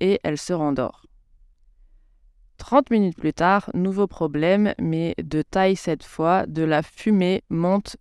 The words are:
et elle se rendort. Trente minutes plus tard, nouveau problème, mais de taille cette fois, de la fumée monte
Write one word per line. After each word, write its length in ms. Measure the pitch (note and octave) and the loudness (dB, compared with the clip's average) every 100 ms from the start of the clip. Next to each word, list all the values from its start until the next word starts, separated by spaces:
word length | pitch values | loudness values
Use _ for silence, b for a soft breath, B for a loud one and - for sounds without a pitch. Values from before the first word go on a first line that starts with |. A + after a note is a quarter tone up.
et 180 | F#3 G3+ | 0 0
elle 140 | - D3+ | -2 -6
se 140 | - | -4
rendort. 520 | E3+ D3+ C3+ A#2+ - _ _ _ _ - _ _ _ - - _ _ _ _ _ _ | -2 0 -2 -4 -8 _ _ _ _ -20 _ _ _ -20 -20 _ _ _ _ _ _
Trente 300 | - C4 C4+ | 0 2 2
minutes 300 | A3+ F#3+ - | 2 0 0
plus 160 | D#3 | -4
tard, 360 | - F3 G3+ - | 0 2 2 0
nouveau 320 | F3 F#3+ F#3+ G3+ | -2 -2 0 -2
problème, 680 | - D#3 D3 E3 G3+ G#3 - | -2 -4 0 2 2 2 0
mais 340 | D#3+ D#3+ E3 - | -2 -2 -2 -6
de 200 | D#3 D#3 | -4 -4
taille 340 | - F#3+ F#3+ F#3+ | -2 2 2 2
cette 260 | - D3+ | -2 -6
fois, 440 | - - D#3+ F#3 - | -6 -2 2 2 0
de 160 | D#3 | -2
la 200 | D#3 D#3 | 0 0
fumée 600 | D#3 - G#3+ G3+ F3+ F#3+ - | -2 -4 0 2 2 0 -2
monte 480 | E3 F3 G3+ - - | -2 0 0 -2 -14